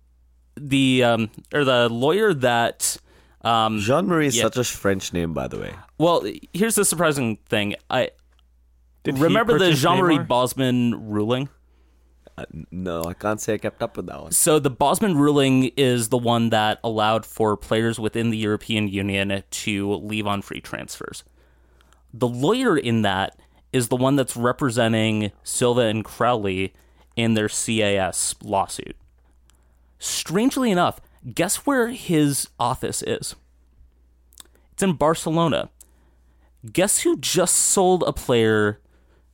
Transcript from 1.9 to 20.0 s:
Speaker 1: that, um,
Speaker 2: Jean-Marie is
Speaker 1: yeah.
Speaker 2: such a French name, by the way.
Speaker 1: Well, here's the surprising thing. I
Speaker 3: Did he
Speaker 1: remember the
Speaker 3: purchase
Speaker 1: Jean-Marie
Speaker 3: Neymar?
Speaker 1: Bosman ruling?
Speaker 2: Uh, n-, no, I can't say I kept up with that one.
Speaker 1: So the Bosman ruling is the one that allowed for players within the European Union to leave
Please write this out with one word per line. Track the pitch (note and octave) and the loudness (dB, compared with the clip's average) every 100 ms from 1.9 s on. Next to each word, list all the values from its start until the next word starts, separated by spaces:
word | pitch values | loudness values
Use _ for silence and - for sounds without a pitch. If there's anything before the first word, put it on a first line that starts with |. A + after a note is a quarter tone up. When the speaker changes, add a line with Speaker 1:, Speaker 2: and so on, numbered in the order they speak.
| A#2 C3+ F#3+ A3 | 2 0 2 2
Speaker 1:
that, | D3+ B2 A#2+ A#2 - - - _ _ _ _ | 2 2 2 0 -2 -6 -6 _ _ _ _
um, | A2+ A#2 A2 G#2+ | 0 2 2 0
Speaker 2:
Jean-Marie | G2+ C#3+ G3 E3 D3 | 0 0 2 2 2
is | A#2 | 2
Speaker 1:
yeah. | |
Speaker 2:
such | A2 B2 | 0 0
a | |
French | A#2+ - G2 F#2+ - | -4 -2 -2 -2 -2
name, | F2 E2 | -4 -4
by | C#2+ B1+ | -4 -6
the | G1+ | -8
way. | G1+ - - - | -12 -14 -14 -2
Speaker 1:
Well, | E3 D#3+ G2+ - - | 0 2 -2 -10 -8
here's | F3 A3+ G#3+ | -2 0 0
the | |
surprising | F#3+ E3 E3 C#3+ A#2 G#2 - | 0 0 0 0 -2 -4 -4
thing. | A2 G2+ - - | -2 -2 -6 -4
I | B2+ A2 - _ _ _ _ _ _ _ _ | -2 -2 -6 _ _ _ _ _ _ _ _
Speaker 3:
Did | - C3+ | -4 2
he | |
Speaker 1:
remember | D#3+ G#3 A3+ | 2 4 4
the | D#3 F#3 | 4 4
Speaker 3:
purchase | C#3+ | 4
Speaker 1:
Jean-Marie | E3 F#3 F3+ D3 | 2 4 4 2
Speaker 3:
Neymar? | A#2+ | 2
Speaker 1:
Bosman | B2 B2+ - C3 B2 A#2+ G#2+ A2 | 0 0 0 0 2 2 -2 -4
ruling? | G#2 G#2+ B2+ C#3 _ _ _ _ _ _ _ - - | -2 0 -2 -4 _ _ _ _ _ _ _ -20 -16
Speaker 2:
Uh, | - | -14
n-, | D#2+ - | -14 -12
no, | F2+ F#2 E2 | -8 -6 -6
I | E2 | -6
can't | F2+ G#2 G#2+ | -6 -4 -4
say | - | -4
I | G#2+ | -4
kept | G#2+ - | -6 -6
up | A#2 - | -8 -8
with | F2+ | -12
that | C#2+ | -12
one. | D#2 | -4
Speaker 1:
So | - - D#3 | 0 4 4
the | C#3 | 2
Bosman | A#2+ C#3+ E3 G#3+ D3 | 2 2 2 2 4
ruling | C#3+ C#3+ C3+ C3 C3 - | 4 4 4 4 2 2
is | C3 B2 A2 | 2 2 0
the | B2 | -2
one | A#2 A#2 A2+ | 2 2 2
that | A2 G#2+ G#2 | 2 2 -2
allowed | A#2 G#2+ G#2+ A2+ | -4 0 0 0
for | - - A2 G#2 | -2 -2 0 0
players | - A2 A#2 A#2 | -2 0 0 -2
within | G#2+ A#2 A2+ | -4 -2 -2
the | A2 | -2
European | G#2+ G#2 - A2 G#2 | -2 -2 -2 -2 -2
Union | G2 G2 G2 G2 G2 - | -2 -2 -2 -2 -4 -8
to | - - G2+ G2+ | -8 -4 -2 -2
leave | F#2+ | -4